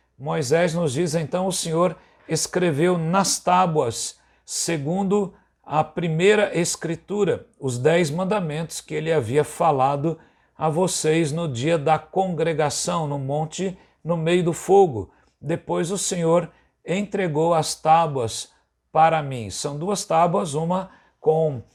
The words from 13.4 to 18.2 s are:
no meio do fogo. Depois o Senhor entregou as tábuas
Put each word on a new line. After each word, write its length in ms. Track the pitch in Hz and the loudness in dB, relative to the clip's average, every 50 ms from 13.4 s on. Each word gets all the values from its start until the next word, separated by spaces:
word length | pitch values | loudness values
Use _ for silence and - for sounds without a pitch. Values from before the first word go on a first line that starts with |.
| 156 160 - 180 190 190 185 - - _ _ _ - | -4 -4 -6 -6 -6 -6 -6 -10 -18 _ _ _ -6
no 140 | 156 175 | -4 -4
meio 260 | 165 160 165 180 180 165 | -2 0 2 2 2 2
do 80 | 170 | 0
fogo. 580 | 156 - - - 196 202 190 160 117 104 90 - _ _ _ _ _ _ | -2 -4 0 4 6 6 6 6 2 -6 -8 -10 _ _ _ _ _ _
Depois 500 | 139 143 170 165 - - 170 180 175 160 | -6 -6 -6 -6 -4 -4 -2 -2 -2 -2
o 80 | 202 | -4
Senhor 540 | 180 - - 196 175 165 160 170 175 - - _ _ _ _ _ _ - | -4 -4 -4 -2 0 2 4 4 2 2 -2 _ _ _ _ _ _ -6
entregou 680 | - 175 202 202 - - 208 185 165 143 151 165 170 170 | -4 -4 -4 -2 -4 -2 -2 -2 0 0 0 2 2 2
as 220 | 156 143 - - | 2 2 -2 -6
tábuas 760 | - - 156 160 165 165 151 139 131 | -2 4 4 6 6 4 2 -2 -2